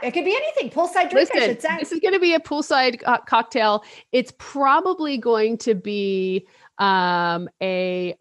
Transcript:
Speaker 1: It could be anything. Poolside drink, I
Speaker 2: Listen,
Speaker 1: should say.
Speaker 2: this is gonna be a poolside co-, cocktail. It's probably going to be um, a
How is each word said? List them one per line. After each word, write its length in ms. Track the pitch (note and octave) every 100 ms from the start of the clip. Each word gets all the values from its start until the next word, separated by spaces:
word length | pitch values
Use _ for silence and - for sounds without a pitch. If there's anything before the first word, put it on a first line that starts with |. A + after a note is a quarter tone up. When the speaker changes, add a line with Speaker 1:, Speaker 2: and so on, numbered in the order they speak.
Speaker 1:
It 80 | B3
could 120 | E4
be 120 | F4+ A#4
anything. 340 | D#5 D5 B3
Poolside 400 | D4 F4 F#4 F4+
drink, 200 | F4+ F4
I 40 | F#4
Speaker 2:
Listen, 20 |
Speaker 1:
should 220 | A#3 A#3
say. 140 | D#4 E4
Speaker 2:
this 100 | D4+
is 80 | E4
gonna 220 | F#4 F#4+
be 140 | F4
a 60 | D#4+
poolside 600 | E4 D4 - C#4+ B3+ B3
co-, 140 | - A#3+ -
cocktail. 560 | A#3 A#3+ B3 G#3+ G#3 - - _
It's 200 | B3+ A#3+ -
probably 800 | - C#4 C#4 D4+ F#4 F4 D4+ C4+
going 400 | A#3 A3 A3 A3+
to 160 | B3
be 720 | G3+ G#3 G#3 G3 F#3+ F#3 F#3 - _ - -
um, 680 | G3+ F#3+ F3+ F3 F3 E3+ F3 -
a 520 | F#3+ F#3 F#3 F3+ F3+ -